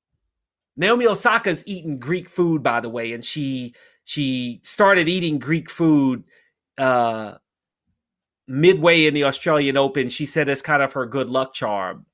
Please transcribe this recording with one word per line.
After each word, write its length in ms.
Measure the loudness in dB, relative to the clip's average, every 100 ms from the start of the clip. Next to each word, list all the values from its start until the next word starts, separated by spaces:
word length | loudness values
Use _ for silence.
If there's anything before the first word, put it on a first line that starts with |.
| _ _ _ _ _ _ _ -2
Naomi 300 | 0 4 2
Osaka's 560 | 2 2 2 0 -4 -6
eating 320 | -10 -8 -8
Greek 300 | -6 -6 -6
food, 340 | -2 0 0
by 180 | 0 -2
the 80 | -4
way, 240 | -8 -8
and 120 | -8
she, 500 | -10 -6 -6 -6 -10 _ _ _
she 560 | -12 -4 -2 -2 -6 -10
started 460 | -8 2 4 4 2
eating 300 | 0 -2 -4
Greek 320 | -2 -4 -4
food, 540 | -2 2 4 2 -2 -10 _ _ _ _ -2
uh, 580 | 0 2 0 -2 -8 -14 _ _ _ _ _ _ _ _ _ _ -8
midway 600 | 2 4 6 6 6 4
in 80 |
the 100 | 2
Australian 520 | 0 0 0 2 2 2
Open. 320 | 0 0 -4
She 160 | -4
said 240 | -4 -2 -2
it's 140 | -2
kind 200 | 0 0
of 100 | 0
her 100 | -4
good 240 | -6 -4 -2
luck 240 | -2 -4
charm, 540 | -6 -4 -4 -4 -8 -16